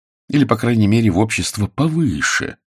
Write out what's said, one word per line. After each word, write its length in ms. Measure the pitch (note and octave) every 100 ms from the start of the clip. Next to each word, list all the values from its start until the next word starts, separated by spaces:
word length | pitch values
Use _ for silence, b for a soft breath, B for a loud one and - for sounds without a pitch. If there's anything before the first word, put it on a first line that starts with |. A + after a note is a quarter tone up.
| _ _ -
или, 160 | D3 A#2
по 100 | A2+
крайней 320 | A#2 A#2 G2+
мере, 220 | A2+ A2
в 80 | F2
общество 480 | A2 - F2+ - G2+
повыше. 920 | - D#3+ D#3+ C#3+ D2 - - - - _